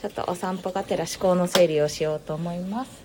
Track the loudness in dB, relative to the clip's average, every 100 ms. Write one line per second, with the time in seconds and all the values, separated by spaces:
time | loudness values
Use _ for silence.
0 | -8 -4 -4 -2 -2 -4 -4 -4 -2 -2
1 | -2 0 4 4 4 6 6 4 0 0
2 | -2 -2 -4 -6 -4 -6 -6 -6 -8 -14